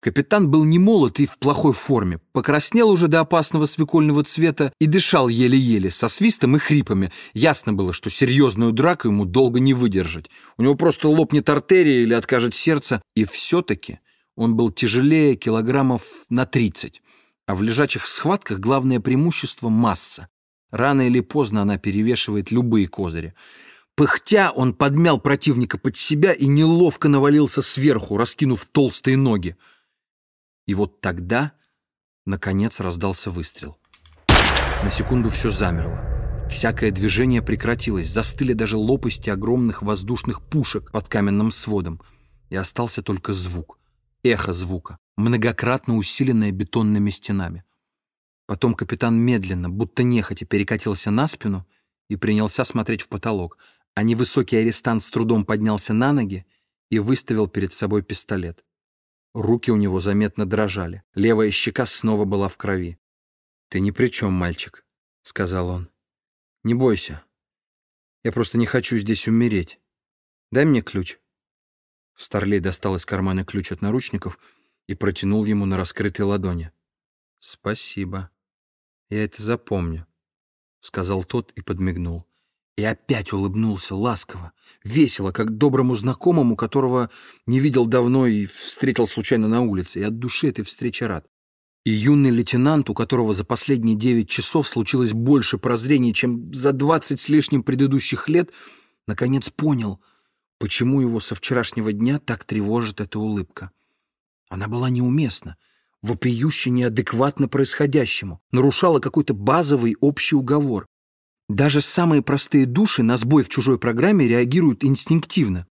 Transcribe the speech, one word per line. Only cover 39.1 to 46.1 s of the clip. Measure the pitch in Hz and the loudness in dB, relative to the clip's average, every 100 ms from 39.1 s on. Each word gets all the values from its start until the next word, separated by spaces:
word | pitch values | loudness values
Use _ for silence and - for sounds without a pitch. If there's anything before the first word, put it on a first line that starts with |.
| - - | -4 -4
огромных | 101 107 127 120 101 | -4 0 0 0 -2
воздушных | 101 104 98 123 - 110 | -4 -4 -4 -6 -4 -8
пушек | - 156 127 104 - | -4 -2 -2 -4 -6
под | 110 - | -8 -4
каменным | 110 101 101 107 | -2 0 0 0
сводом. | - - 104 87 82 - _ _ _ _ | -2 -4 -4 -4 -10 -16 _ _ _ _
И | 95 | -6
остался | 95 - 120 - | -6 -4 -4 -4
только | 101 95 - | -4 -6 -4
звук, | 95 90 87 82 - _ _ _ _ | -6 -6 -8 -10 -18 _ _ _ _
эхо | 123 110 - | 0 0 -2
звука, | 87 90 92 - 82 _ - | -6 -6 -8 -10 -20 _ -2
многократно | 110 120 117 110 120 127 - 117 | 0 2 0 0 -2 -2 0 -2
усиленное | 101 | 0